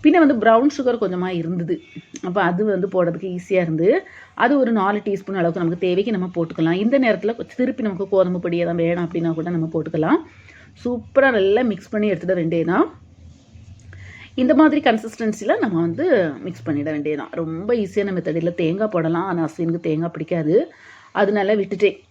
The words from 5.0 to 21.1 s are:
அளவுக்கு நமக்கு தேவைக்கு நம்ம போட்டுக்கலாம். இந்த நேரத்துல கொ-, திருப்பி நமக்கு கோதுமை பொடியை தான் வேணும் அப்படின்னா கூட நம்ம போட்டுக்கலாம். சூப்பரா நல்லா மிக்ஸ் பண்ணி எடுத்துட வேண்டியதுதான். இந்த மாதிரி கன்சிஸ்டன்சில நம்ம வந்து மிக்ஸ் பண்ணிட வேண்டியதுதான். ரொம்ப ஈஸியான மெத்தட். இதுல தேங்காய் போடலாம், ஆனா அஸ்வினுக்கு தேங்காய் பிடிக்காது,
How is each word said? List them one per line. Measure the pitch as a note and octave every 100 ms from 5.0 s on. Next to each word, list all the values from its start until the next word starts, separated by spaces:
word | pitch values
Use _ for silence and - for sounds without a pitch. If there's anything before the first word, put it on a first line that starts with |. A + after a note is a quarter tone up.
| G#3 G3 F#3+ F#3+
அளவுக்கு | E3+ E3+
நமக்கு | E3+ F3 F#3
தேவைக்கு | F3+ G#3+
நம்ம | G3+ F#3 F3
போட்டுக்கலாம். | E3 - D#3+ F3+
இந்த | G#3 C#4
நேரத்துல | B3 F#3 G3+ A#3
கொ-, | - -
திருப்பி | B3+ B3+
நமக்கு | G#3+ F3+ G3
கோதுமை | F#3+ F3+ F3+
பொடியை | F3 E3+ E3+
தான் | E3+
வேணும் | E3 F3 E3+
அப்படின்னா | F3 E3
கூட | D#3+ E3
நம்ம | E3+ D#3+
போட்டுக்கலாம். | E3 D#3 D#3+ D#3 D#4+ - - - - - - B3
சூப்பரா | B3 - C4+ C4+
நல்லா | A3+ F#3+ G#3+
மிக்ஸ் | B3 F#3+ -
பண்ணி | G#3+ G#3
எடுத்துட | F3 F3
வேண்டியதுதான். | F#3 E3 E3+ E3 F#3+ - - - - - - _ - - - - - - - - -
இந்த | B3+ C#4+
மாதிரி | D#4 D4+
கன்சிஸ்டன்சில | C#4+ A3+ A3+ - A3 G#3+ G#3 G#4
நம்ம | C4 E3+
வந்து | E3+ E3+ F4 B3 E3+ B2+
மிக்ஸ் | - F3 E3
பண்ணிட | D3
வேண்டியதுதான். | D3 D3+ D3 D3 A#2+
ரொம்ப | - E3 D#3+ G#3
ஈஸியான | A#3+ G3 G#3 G3+
மெத்தட். | F3+ F3 D#3+
இதுல | E3+ E3+
தேங்காய் | D#3+ F3 G#3+
போடலாம், | F3+ D#3+ E3 F#3+
ஆனா | F3 D#3
அஸ்வினுக்கு | - E3 E3+
தேங்காய் | E3+ D#3 E3+
பிடிக்காது, | E3 D#3 F3 D3+ F#3+ E4+ - - - -